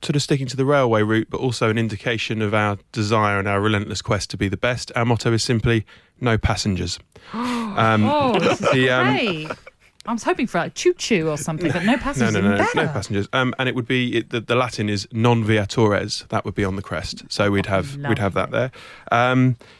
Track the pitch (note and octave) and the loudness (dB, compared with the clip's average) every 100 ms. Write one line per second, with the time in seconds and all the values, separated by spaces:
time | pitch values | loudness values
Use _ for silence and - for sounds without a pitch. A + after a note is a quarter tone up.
0 | - D3 - C#3+ C3 B2+ C3+ C#3+ B2+ A2 | -2 -2 0 -2 -2 -2 2 4 4 2
1 | G#2+ A2 A2 - C3 A2+ A2+ A2 A2 G#2 | 2 2 0 -2 -2 0 0 2 -2 -2
2 | C3 A2+ - A2 G#2 G#2+ G#2 G2 _ - | -4 -4 -4 -2 0 0 0 -2 _ -4
3 | G#2 A2 G#2 G2+ G2+ G2+ G#2+ G#2 G#2 A2 | 0 2 2 2 0 2 2 0 -2 -6
4 | - G#2 - - G2 F#2+ B2 B2 - B2 | -4 -4 -4 -4 -4 -2 -2 -2 -4 -2
5 | A#2+ A#2 A#2+ A2+ - A#2 A#2+ A2+ - - | 0 2 2 0 0 0 2 0 -2 -14
6 | _ - B2 A2 - G#2+ G#2+ F2+ F2 - | _ -4 0 2 0 0 -2 -2 -4 -8
7 | - - - A3 B3 A#3+ A3+ G3 A2+ A2 | -14 -20 -12 -8 -6 -4 -4 0 2 4
8 | G#2+ D4 C4+ G3+ E3+ - G3+ C3 B2+ B2+ | 4 4 2 2 2 0 2 2 4 4
9 | B2+ C4 A#3 E3 D#3 - - - _ - | 2 2 0 -4 -8 -12 -16 -20 _ -14
10 | - A#3 - F4+ B3+ F3 D#3+ - F4+ F4+ | -6 -4 -2 -2 -2 -2 -4 0 0 0
11 | - G3+ D#3+ D3 - D#3+ E3+ E3+ F#3+ C#4 | 0 0 0 -2 -4 -2 -2 0 0 0
12 | - - - G#2+ G2 G2+ - - D3+ C#3+ | -2 0 0 2 2 2 2 0 -2 -2
13 | G2 G2+ G2+ C3 B2+ A#2+ B2+ B2+ A#2 B2+ | -4 -4 -2 0 0 0 -2 -2 -2 0
14 | B2 A2+ - A#2+ - A#2+ B2 - G#2 G#2 | 0 -2 -2 -4 0 0 0 -2 -2 -2
15 | - A2+ A#2+ A#2 G#2+ A2 G2+ - G#2+ G2 | -4 0 4 4 4 2 2 2 4 2
16 | G2 - - A2 - G2+ G2 F#2+ - D#2+ | -2 -8 -4 -4 -4 -2 -2 -4 -6 -8
17 | - - - - G#2 G2+ F#2+ F#2+ D2+ C#3+ | -8 -12 -8 0 2 2 0 -2 -2 -6
18 | C#3+ G#2+ G2 F2+ - A2+ B2+ - - - | -4 -2 -2 -2 -2 -2 -4 -6 -20 -14
19 | - A#2 B2 B2+ B2+ A#2+ - | -2 2 4 4 2 0 -8